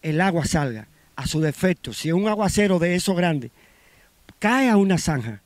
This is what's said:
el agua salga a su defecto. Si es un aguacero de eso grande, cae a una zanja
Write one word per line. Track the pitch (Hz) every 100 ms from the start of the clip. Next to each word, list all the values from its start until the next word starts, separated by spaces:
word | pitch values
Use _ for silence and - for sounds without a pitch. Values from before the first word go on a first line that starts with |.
el | 160 156
agua | 190 170
salga | 139 160 143 110 107 _ _ -
a | 131
su | 151
defecto. | 156 139 185 175 -
Si | 110 156
es |
un | 170 214
aguacero | 214 196 208 208 180
de | 170
eso | 180 190
grande, | 180 175 151 117 _ _ _ _ _ _ _ - -
cae | 208 254 262
a | 208
una | 196 170
zanja | - 143 117 104